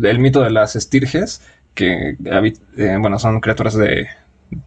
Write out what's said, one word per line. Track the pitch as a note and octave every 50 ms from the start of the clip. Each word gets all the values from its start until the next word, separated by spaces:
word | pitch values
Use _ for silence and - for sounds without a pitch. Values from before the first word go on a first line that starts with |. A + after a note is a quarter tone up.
el | A#2 G2+ A#2 B2
mito | C3 C#3 C3+ C#3+
de | B2 A2
las | A2 A2 G#2+ - -
estirges, | A2+ - - - C3+ C3 C3+ - D#3+ G3+ - - - - - _ _ _ _ -
que | - G2 F2+ F2+ - - C#2+ C2+ C2 -
habi-, | D#2+ F2+ G2 G#2 A2 - - _ _ -
eh, | - G#2 G2 F#2+ G2+
bueno, | A2 G#2 G2+ G2
son | - A2+ A2 A2+
criaturas | - A2 A2 - - A2+ G#2+
de, | A2 G#2 - - - - - - _ _ _ _ _ _ - - - -